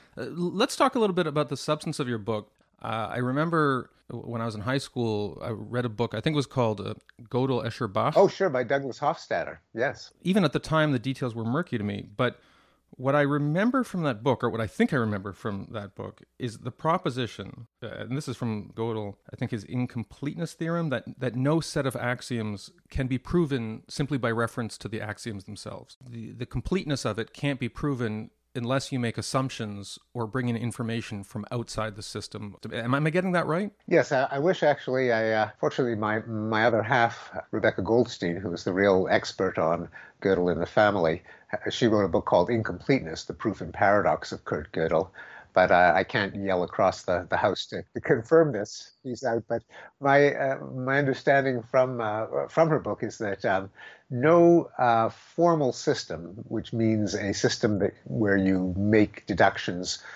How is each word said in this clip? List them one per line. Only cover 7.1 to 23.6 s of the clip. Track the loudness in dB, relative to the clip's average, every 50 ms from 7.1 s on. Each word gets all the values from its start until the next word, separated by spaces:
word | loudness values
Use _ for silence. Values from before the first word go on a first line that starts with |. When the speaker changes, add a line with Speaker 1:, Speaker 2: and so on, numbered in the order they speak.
| -20 -20 -10
Speaker 1:
Gödel, | -4 -2 0 0 2 0 0 -2
Escher, | -4 -4 -4 -4 -2
Bach. | 0 0 0 4 6
Speaker 2:
Oh, | 6 6 6
sure, | 6 2 0 0
by | 2 0 0
Douglas | 0 0 -2 -2 -4 -6 -4
Hofstadter, | -2 -2 -2 -2 -4 -4 -4 -2 -2 -4 -8 -14 _ _ -6
yes. | -4 -2 -2 -4 -6 -14 -20 _ _
Speaker 1:
Even | -2 0 2 2 2
at | 2 0
the | -2
time, | -4 0 2 2 2 2 2
the | 0
details | -2 -4 -6 -4 -4 -6 -4
were | -4 -4
murky | -2 -2 -2 -2 -2 -2 -2
to | -2
me, | -2 -4 -4 -8 -8 -4
but | -2 -2 -2 -2 -6 _ _ _ _ _ _ _ _ _ _
what | -12 -6 -2 2 2
I | 4
remember | 4 2 2 0 0 0 2 2 2 2 2 0 0
from | -2 -2 -2 -2
that | -2 -2 0 0
book, | 0 0 2 0
or | -2
what | -2 -2
I | -4 -2
think | 0 0 0 2 2
I |
remember | 2 0 0 0 -2 -6 -8 -10
from | -8 -6 -6 -6 -6 -8 -10
that | -10 -10 -12 -12 -12
book, | -12 -12 -12 -12 _ -20 _ _ -8
is | -8 -8 -8 -8
the | -10 -12
proposition, | -8 -4 -2 0 0 0 0 -2 -4 -4 -4 -6 -6 -10 -14 -14 -14 -16 -18 -20 _ _ -14
uh, | -12
and | -10 -10 -8 -6 -6
this | -6 -6 -6
is | -6 -4
from | -4 -4 -4 -4 -6 -10 -8
Gödel, | -6 -4 -4 -4 -4 -6 -8 -10 -14 _ -16 -10
I |
think | -6 -6 -6
his | -6 -6 -8
incompleteness | -6 -4 -4 -4 -4 -4 -6 -8 -8 -10 -10 -8 -8 -6 -6 -8 -8 -6
theorem, | -6 -4 -2 -2 -2 -2 -2
that, | -2 -4 -6 -8 -10 -6
that | -6 -4 -2
no | 0 2 2 2 2
set | 0 -2 -2 -2 -2
of | -2 -2 -2
axioms | -2 -4 -4 -4 -6 -6 -4 -4 -4 -4 -6 -8 -10 -16 -20 _ _ -8
can | -4 -2 -2 0
be | -2 -4
proven | -2 0 0 2 2 2 0 -2